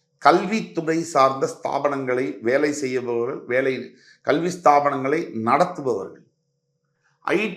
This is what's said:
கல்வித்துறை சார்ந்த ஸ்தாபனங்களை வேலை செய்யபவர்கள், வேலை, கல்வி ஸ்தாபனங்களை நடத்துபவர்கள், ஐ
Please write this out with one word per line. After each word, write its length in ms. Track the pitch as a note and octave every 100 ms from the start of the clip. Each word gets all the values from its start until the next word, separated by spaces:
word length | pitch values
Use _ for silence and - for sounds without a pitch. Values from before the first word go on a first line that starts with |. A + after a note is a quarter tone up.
| _ _
கல்வித்துறை 760 | C#3+ F3+ F3+ A3 - E3 D#3 E3 D#3+
சார்ந்த 320 | C#3 C3+ C3 D3+
ஸ்தாபனங்களை 720 | - - C#3 C#3+ C#3 C3 B2+ C#3 - A2+
வேலை 240 | C#3 D3+ C#3+
செய்யபவர்கள், 580 | C3 B2+ A#2+ A#2 A#2+ A#2+ -
வேலை, 220 | B2+ C3+ B2+ A#2 - _ _ -
கல்வி 240 | D3 F3 F3
ஸ்தாபனங்களை 640 | D3+ C#3+ C#3+ C3+ C3+ D#3 E3+ A2+ A2+
நடத்துபவர்கள், 800 | C#3 F3+ F3 C3+ G#2 F#2+ - _ _ _ _ _ _ _ _ _ _ -
ஐ 140 | E3+ G#3+